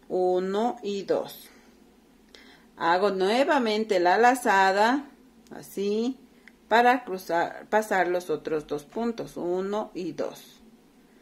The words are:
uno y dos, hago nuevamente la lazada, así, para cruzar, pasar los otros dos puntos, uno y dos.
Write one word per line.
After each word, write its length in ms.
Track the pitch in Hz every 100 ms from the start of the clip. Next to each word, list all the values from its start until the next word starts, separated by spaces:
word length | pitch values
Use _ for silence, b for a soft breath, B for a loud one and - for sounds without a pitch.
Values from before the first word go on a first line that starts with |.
| -
uno 680 | 185 185 180 190 202 247 240
y 200 | 202 202
dos, 480 | 170 135 - - - - _ _ _ _ _ _ _ B B B B -
hago 320 | 165 180 202
nuevamente 880 | 190 190 240 285 294 226 214 220 185
la 160 | 175 196
lazada, 960 | 240 262 240 196 190 190 226 285 - - - _ -
así, 680 | - - - 202 214 240 262 - B B _ -
para 360 | 226 240 262
cruzar, 640 | 196 185 - 170 151 - -
pasar 400 | 214 214 196 175
los 220 | 180 170
otros 360 | 147 156 156 147
dos 180 | 147
puntos, 520 | - 175 233 226 139 -
uno 540 | 175 180 196 208 214
y 200 | - 175
dos. 500 | 139 - - - - - _ _ _ b b